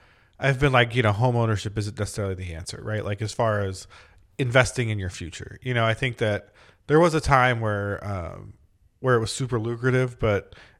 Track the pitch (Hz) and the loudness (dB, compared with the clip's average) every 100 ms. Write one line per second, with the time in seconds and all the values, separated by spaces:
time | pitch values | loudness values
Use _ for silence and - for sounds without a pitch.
0 | _ _ _ - 135 127 143 127 120 120 | _ _ _ -2 0 2 4 4 4 4
1 | 113 104 127 120 113 107 107 107 104 104 | 2 4 2 2 2 0 -2 -4 -6 -4
2 | 101 - 98 92 90 82 82 - - 107 | -6 -4 -6 -6 -8 -10 -12 -10 -6 -6
3 | 98 101 104 - 113 104 98 95 - - | -4 -4 -6 0 0 2 -2 -6 -14 -20
4 | - _ _ - 127 127 123 - 113 104 | -20 _ _ -6 2 4 4 0 -4 -2
5 | 92 - 85 - - - 127 120 113 110 | -6 -8 -12 -12 -16 -12 -4 0 2 0
6 | 131 117 110 101 - _ - _ - 151 | -2 -2 -2 -2 -6 _ -20 _ 2 4
7 | 170 156 - 135 127 117 110 104 101 101 | 4 2 2 4 4 2 -2 -2 -4 -6
8 | 104 98 82 50 50 - _ _ _ - | -6 -6 -8 -12 -18 -20 _ _ _ -4
9 | 131 120 110 - 131 120 113 117 127 127 | 2 2 0 -4 -4 -2 -4 -2 0 2
10 | 127 117 113 98 - - - | 0 0 0 0 -2 -20 -20